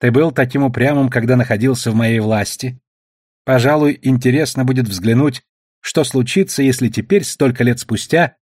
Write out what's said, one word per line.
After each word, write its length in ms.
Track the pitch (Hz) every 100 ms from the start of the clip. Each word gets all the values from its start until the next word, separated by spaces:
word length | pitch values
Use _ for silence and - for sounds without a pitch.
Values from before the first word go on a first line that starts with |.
Ты 100 | 123
был 220 | 120 160
таким 300 | 143 131 139
упрямым, 460 | 139 123 131 143 135
когда 260 | 131 117 127
находился 540 | 123 107 127 123 120
в 40 |
моей 260 | 110 117 113
власти. 600 | 107 107 101 - 127 127 _ _ _ _ _ _
Пожалуй, 540 | - 131 123 151 147 -
интересно 640 | 131 127 127 131 151 -
будет 240 | 131 131 117
взглянуть, 540 | 95 104 117 147 127 - _ _ _
что 240 | - -
случится, 580 | - 135 123 196 190 -
если 260 | 139 127 120
теперь, 360 | - - 202
столько 400 | - - 139 123
лет 140 | 120 120
спустя, 580 | - 107 - 160 170 - _